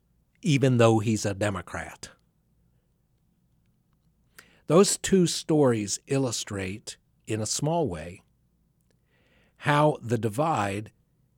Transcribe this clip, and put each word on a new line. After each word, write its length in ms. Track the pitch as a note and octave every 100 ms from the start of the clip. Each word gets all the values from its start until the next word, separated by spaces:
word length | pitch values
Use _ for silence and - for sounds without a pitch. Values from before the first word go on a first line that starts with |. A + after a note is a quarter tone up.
| _ _ _ _
even 340 | - C3+ C3+ A#2+
though 240 | A2+ A2
he's 260 | A2 G#2+ G#2+
a 80 |
Democrat." 760 | G2 G#2 F#2+ - D#2+ D#2+ - - - _ _ _ _ _ _ _ _ _ _ _ _ _ _ _ _ _ _ _ _ _ - _ _ -
Those 300 | D#3+ G3+ -
two 280 | - F#3+ E3
stories 760 | - - D#3 C3+ A2+ G2 - -
illustrate, 920 | C3+ C3 - - G2 F#2+ G#2 - - _ _ -
in 120 | G#2+
a 60 | G#2+
small 420 | - D3 E3+ C3
way, 360 | E2 E2 F2+ _ _ _ _ _ _ _ _ _ _ _ _ _ _
how 400 | D3 D3 D3+ -
the 160 | A2+ A#2
divide 760 | A2 G#2 E3 C3+ G2+ G2 A2 _ _ _ _